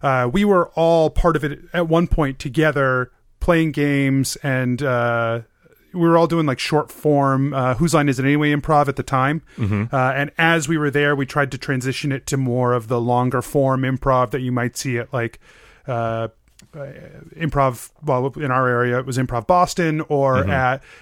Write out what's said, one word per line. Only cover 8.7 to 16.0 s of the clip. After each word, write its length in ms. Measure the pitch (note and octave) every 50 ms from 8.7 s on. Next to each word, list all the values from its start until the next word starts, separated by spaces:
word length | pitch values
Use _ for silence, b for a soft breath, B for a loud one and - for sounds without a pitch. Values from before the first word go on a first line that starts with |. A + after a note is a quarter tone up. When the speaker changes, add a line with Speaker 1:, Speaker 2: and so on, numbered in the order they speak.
| D#3+ D3 D3 C#3
Speaker 1:
at 60 | C3
the 80 | - B2+
time. 400 | - - C3 B2+ C3+ D3+ E3 - b b
Speaker 2:
Mm-hmm. 360 | b B2+ G2 G#2+ G#2 G#2 A#2 -
Speaker 1:
Uh, 200 | C3+ B2+ B2+ C3+
and 160 | C3+ C#3+ D3+ _ -
as 300 | E3 E3 E3 E3+ D3+ C3
we 100 | E3 D#3
were 120 | D3+ D3 B2+
there, 240 | C#3+ D3 C#3+ D3
we 100 | C#3 C#3
tried 240 | B2+ - D3+ C#3+ C3+
to 80 | B2 B2+
transition 540 | - - C#3 B2+ A#2+ C3 B2+ - - D3 C3+
it 120 | C3 _ -
to 80 | -
more 360 | C3+ C3+ B2+ A#2+ B2+ B2+ B2 B2
of 140 | B2 A2+
the 140 | A2 B2+ A#2+
longer 420 | A#2 A#2+ B2 A#2+ B2 B2+ B2 B2+ B2
form 400 | - - D3 C3+ C3+ C3 C3 C3
improv 480 | B2+ C3 B2+ - C#3 C3 B2+ B2+ A#2+
that 120 | - C#3 C3
you 100 | B2+ B2
might 240 | B2 A#2+ B2 -
see 220 | - - C#3 B2 A#2
at, 140 | A#2 - -
like, 280 | B2+ A#2 A#2 - - b b b b b b b b b -
uh, 400 | B2+ A#2